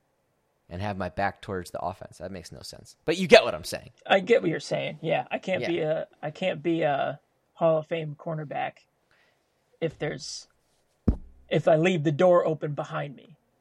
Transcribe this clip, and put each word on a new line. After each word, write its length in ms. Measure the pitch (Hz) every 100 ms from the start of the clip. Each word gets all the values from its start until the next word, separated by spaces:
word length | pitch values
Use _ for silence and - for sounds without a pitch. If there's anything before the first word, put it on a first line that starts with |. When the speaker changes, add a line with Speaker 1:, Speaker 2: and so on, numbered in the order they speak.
| _ _ _ _ _ _ _
Speaker 1:
and 120 | 90
have 160 | 104 95
my 100 | 90
back 340 | - 98 -
towards 300 | - 92 87
the 80 | -
offense. 380 | 85 95 - -
That 140 | 92
makes 200 | 95 -
no 100 | 67
sense. 360 | - - - - -
But 120 | 170
you 100 | 175
get 180 | 202 117
what 100 | 80
I'm 80 |
saying. 280 | - - - - -
Speaker 2:
I 140 | 196
get 220 | 185 233
what 80 | 185
you're 100 | 175
saying. 400 | - 139 139 156
Yeah, 240 | 160 156 -
I 60 | 180
can't 240 | - 185
Speaker 1:
Yeah. 60 | 120
Speaker 2:
be 100 | 170
a, 280 | 156 160 - _
I 100 | 151
can't 300 | - 185 165
be 200 | 170 165
a 380 | 151 135 135 143 _ _ _
Hall 240 | - 165 160
of 100 | 151
Fame 280 | 165 156 147
cornerback 540 | 175 156 151 135 139 - _ _ _ _ _ _ _ _ _ _
if 180 | 160 -
there's, 500 | 151 - - - - _ _ _ _ _ - - - - -
if 180 | 165 175
I 80 | 156
leave 260 | 175 180
the 80 | 151
door 340 | 143 185 175 160
open 280 | 160 156
behind 420 | 143 156 156 147 -
me. 220 | - - _ _